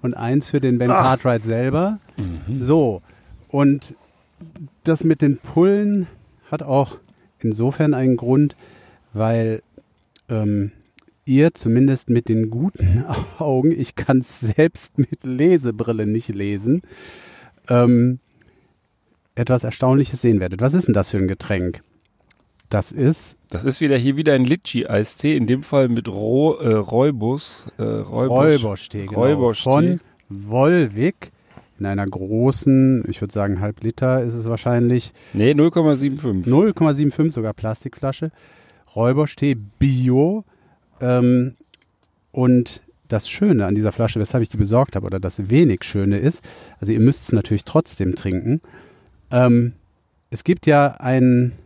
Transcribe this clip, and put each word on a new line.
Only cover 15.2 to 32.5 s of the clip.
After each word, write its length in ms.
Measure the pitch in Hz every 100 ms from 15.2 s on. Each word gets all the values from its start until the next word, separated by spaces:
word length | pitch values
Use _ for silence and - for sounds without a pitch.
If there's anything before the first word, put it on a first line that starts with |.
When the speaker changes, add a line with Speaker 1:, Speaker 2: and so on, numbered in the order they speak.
Speaker 1:
Lesebrille 840 | 131 127 160 180 123 107 113 113 107
nicht 220 | 110 -
lesen, 500 | 101 101 101 107 165 - - - - - - - _ -
ähm, 500 | 120 123 120 123 127 _ _ _ _ _ _ _ _ _ _ _
etwas 300 | - 117 127
Erstaunliches 560 | 113 - 127 135 139 131
sehen 200 | 120 104
werdet. 200 | 92 90
Was 140 | 123
ist 140 | 170 180
denn 60 |
das 160 | 101 95
für 80 | 101
ein 100 | 95
Getränk? 540 | 95 - 98 90 - _ _ _ _ _ _ _ _ _
Das 220 | 104 -
ist 440 | - 127 160 - - _
Speaker 3:
Das 140 | 95
ist 160 | 123 131
wieder 160 | 151 135
hier 200 | 123 139
wieder 180 | 156
ein 100 | 139
Litschi-Eistee, 920 | 123 170 - 120 - 104 107 - 147 151
in 100 | 113
dem 160 | 131
Fall 260 | - 139 131
mit 180 | 117 113
Ro-, 480 | 98 107 127 151 156
äh, 140 | 120
Räubus, 920 | 110 98 113 143 135 107 139 - - - -
äh, 40 |
Räubusch. 540 | 110 110 101 117 131 131 151 147
Speaker 1:
Räubusch-Tee, 440 | 110 95 - 104 98
genau. 140 | 107
Speaker 3:
Räubusch-Tee. 420 | 123 147 123 110 -
Speaker 1:
Von 300 | 139 170 180 _ _ _
Volvic 1000 | 98 101 117 139 175 135 101 147 - - _ _ - _ _
in 80 | 101
einer 200 | 98 101
großen, 960 | 92 95 110 123